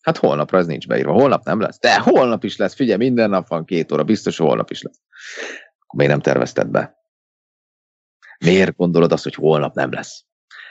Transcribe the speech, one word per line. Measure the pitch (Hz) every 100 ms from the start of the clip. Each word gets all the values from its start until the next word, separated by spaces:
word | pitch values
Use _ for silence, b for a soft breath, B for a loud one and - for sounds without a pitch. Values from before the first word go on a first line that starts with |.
| -
hát | 160
holnapra | - 73 - 95
ez |
nincs | 85 76 -
beírva. | 57 71
Holnap | 95 139 95
nem | - 101
lesz? | 101 -
De | 120 -
holnap | - 339 127 110
is | 101 -
lesz. | 98
Figyelj, | - 127 98
minden | 131 120 107
nap | 95 87
van | 85
két | 82 87 76
óra. | 76
Biztos, | 76 107 - -
hogy | 76
holnap | 57 -
is | -
lesz. | - _ _ B B B B B B _
Akkor | _ 69
miért | 71
nem | 73
tervezted | 76 64 60 - -
be? | - 67 _ _ _ _ _ _ _ _ _ _ _ _ _ B B
Miért | - 180 92
gondolod | - 87 85 82
azt, | 80
hogy | -
holnap | - 78 78 69
nem | 67 65
lesz? | 62 - - _ _ _ B B